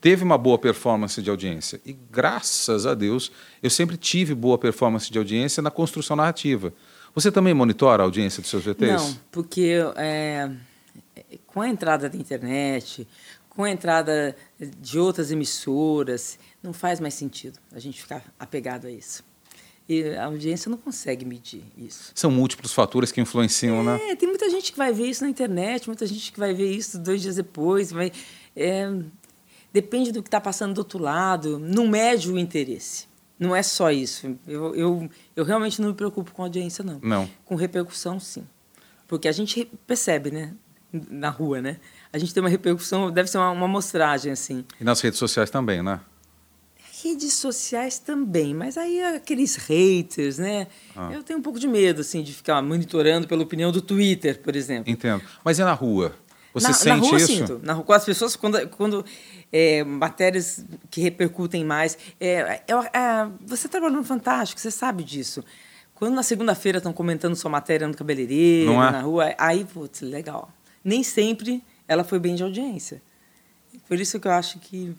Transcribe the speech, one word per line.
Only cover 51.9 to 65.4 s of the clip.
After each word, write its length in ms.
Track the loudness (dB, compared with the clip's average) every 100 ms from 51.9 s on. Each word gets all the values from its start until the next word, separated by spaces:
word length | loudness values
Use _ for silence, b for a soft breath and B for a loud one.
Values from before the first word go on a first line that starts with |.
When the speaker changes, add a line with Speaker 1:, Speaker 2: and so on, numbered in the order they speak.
| 4
Speaker 2:
assim, 220 | -2 -6
de 100 | -8
ficar 300 | -10 0 0
monitorando 640 | 2 -2 0 2 4 4 2
pela 140 | -2
opinião 280 | -2 0 0
do 120 | 0
Twitter, 580 | 0 4 4 4 0 -2
por 160 | -4 -4
exemplo. 340 | -2 -4 -2
Speaker 1:
Entendo. 320 | -2 0 -2 -4 B
Mas 140 | 0 2
e 40 |
na 120 | 4
rua? 400 | 2 2 2 2 -2 _ b b
Você 140 | 0 2
Speaker 2:
Na, 40 |
Speaker 1:
sente 160 | 4 6 6
Speaker 2:
na 40 | 8
rua, 80 | 6
Speaker 1:
isso? 80 | 6
Speaker 2:
sinto. 340 | 4 0 -4
Na 120 | -4
rua, 100 | -4
com 80 | 6
as 120 | 6
pessoas, 300 | 6 0 0
quando, 320 | 0 0 0 -2
quando, 340 | -2 -2 0 -6 B B -20 B
é, 320 | 6 6 6
matérias 800 | 0 -2 -2 2 2 2 -2 -8 -12 -18 -12
que 120 | -2
repercutem 640 | 0 2 0 0 -4 -2
mais. 340 | 0 0 0 -2 B -4
É, 440 | 0 0 0 -4 0
é, 60 | 0 2 0
é, 300 | 2 0 -2 -6
você 240 | -8 -6 -4
trabalha 260 | -2 0
no 80 | 0
Fantástico, 560 | -2 -2 0 0 0 -6
você 120 | -8
sabe 340 | -4 -4 -4
disso. 400 | -6 -8 -8 -10